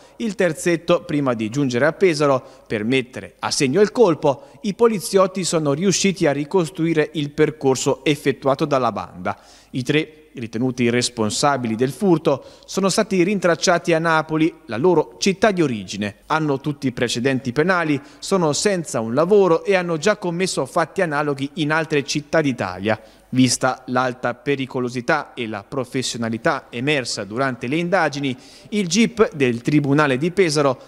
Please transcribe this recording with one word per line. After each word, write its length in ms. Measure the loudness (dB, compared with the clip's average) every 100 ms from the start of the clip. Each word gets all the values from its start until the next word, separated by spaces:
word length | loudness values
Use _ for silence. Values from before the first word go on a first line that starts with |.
| -20 -8
il 180 | -6
terzetto, 680 | 0 -2 0 -2 0 2 0
prima 320 | 0 -2 0
di 160 | -2 -2
giungere 380 | -2 0 2 0
a 60 |
Pesaro 500 | 2 2 4 2 0 -2 -18 -8
per 160 | -4
mettere 520 | 0 0 -2 -10 -16 _
a 100 | -6
segno 320 | 0 0 2
il 100 | 2
colpo, 580 | 4 4 4 0 -2 -6 -10
i 140 | -6
poliziotti 680 | 2 2 2 0 2 2 -2
sono 300 | -2 0 0
riusciti 540 | 0 0 2 0 2 0
a 40 |
ricostruire 760 | 0 0 -2 -2 -2 0 0 0
il 180 | -2 -4
percorso 760 | 2 0 2 0 2 0 0
effettuato 600 | 0 0 -2 0 0 0
dalla 260 | 0 0 0
banda. 440 | -2 -8 -10 -8 -8 -12 -20 _
I 120 | -6
tre 320 | 0 0 -2 -10 -20
ritenuti 560 | -14 -8 -4 -2 0 0
responsabili 840 | 2 -2 -2 -4 0 0 0 -2
del 160 | -2 -2
furto 520 | 0 2 2 2 -2 -6 -20
sono 220 | -10 -4 -2
stati 360 | 0 0 2
rintracciati 680 | 2 2 0 0 0 0 0
a 60 | 0
Napoli, 540 | 2 0 0 0 0 -2
la 120 | -8 0
loro 380 | 2 2 0 -2
città 340 | -2 2 2
di 100 | 2
origine. 560 | 0 -2 -8 -6 -6 -6 -4
Hanno 320 | -2 0 -2
tutti 320 | -4 -4 -4
precedenti 600 | -2 -2 0 0 0 -2
penali, 480 | 0 0 0 0 -2 -6 -12
sono 340 | -2 0 0
senza 460 | 0 0 -2 -4 -4
un 140 | -2
lavoro 500 | 0 4 6 6 4
e 120 | 2
hanno 220 | 0 0 -2
già 200 | 0 0
commesso 480 | -2 -2 -2 -4
fatti 360 | -2 -2 -2 -2
analoghi 480 | -2 -2 -2 -4 -6
in 160 | -4 -2
altre 320 | 0 0 -2
città 380 | -2 -6 -2 0
d'Italia. 580 | 0 -2 -4 -4 -2 -2 -6 -20 _
Vista 500 | 2 2 2 -2 -2
l'alta 480 | -4 -2 -2 -2 -6
pericolosità 1000 | -4 -4 -4 -4 -6 -6 -4 -2 -2 -4
e 140 | -10 -8
la 160 | -8
professionalità 1000 | -8 -8 -6 -6 -6 -4 -4 -2 -2 -2 -6
emersa 540 | -4 -2 0 -2 -8
durante 440 | -6 -4 -4 -4 -4
le 100 | -4
indagini, 600 | 0 0 0 -2 -6 -6 -14 -20 -6
il 180 | -4 0
gip 440 | 2 2 2 0
del 280 | 2 0 0
Tribunale 560 | 0 2 4 2 2 2
di 140 | 0
Pesaro 460 | 0 2 2 0 0